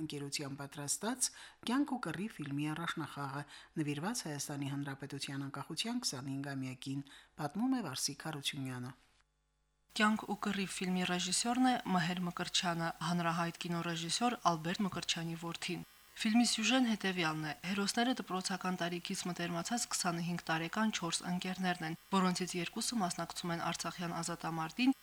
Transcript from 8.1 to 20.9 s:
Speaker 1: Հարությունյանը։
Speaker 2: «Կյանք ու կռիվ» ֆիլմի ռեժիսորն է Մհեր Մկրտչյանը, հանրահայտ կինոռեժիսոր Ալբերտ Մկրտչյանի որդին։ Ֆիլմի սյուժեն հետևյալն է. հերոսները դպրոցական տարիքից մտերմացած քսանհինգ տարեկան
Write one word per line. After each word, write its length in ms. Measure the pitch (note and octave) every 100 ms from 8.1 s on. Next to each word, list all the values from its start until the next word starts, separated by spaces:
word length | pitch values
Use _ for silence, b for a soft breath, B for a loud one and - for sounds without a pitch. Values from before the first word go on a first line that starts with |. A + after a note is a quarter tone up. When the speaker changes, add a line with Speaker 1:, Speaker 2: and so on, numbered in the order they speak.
| C#3 D#3+
Speaker 1:
Հարությունյանը։ 640 | D3 - D3 C3 B2+ B2 - _ _ _ _ _ _ _ _ _ -
Speaker 2:
«Կյանք 280 | G#3+ A3 -
ու 80 | G3 G#3
կռիվ» 220 | G3 F#3+ -
ֆիլմի 280 | F#3 F#3 F3+
ռեժիսորն 540 | F3+ F3+ - A#3+ B3 C4
է 40 | B3 -
Մհեր 260 | F3+ E3 F3+ F3+
Մկրտչյանը, 680 | - E3+ - F3+ E3+ E3 - E3
հանրահայտ 560 | F3 E3 E3 E3+ -
կինոռեժիսոր 800 | E3+ E3+ E3+ E3 E3 - A#3+ - E3+
Ալբերտ 380 | E3 D#3+ F#3+ G3
Մկրտչյանի 540 | F3 - E3+ E3 E3
որդին։ 460 | E3+ - - E3 E3 - -
Ֆիլմի 300 | - A3 A3+ A3+
սյուժեն 380 | - A3 C4 A#3+
հետևյալն 600 | G#3+ F#3+ F3+ D#3+ D#3 D#3
է. 20 | - F3
հերոսները 440 | G3+ G3+ - A#3+ B3+
դպրոցական 580 | F#3+ F#3 - F#3 F#3 F3+
տարիքից 420 | E3+ F3 - F#3+ F3+
մտերմացած 580 | F3 E3+ E3+ E3+ A#3+ -
քսանհինգ 520 | - F#3 E3+ E3+ F3 -
տարեկան 460 | D#3+ E3 - A3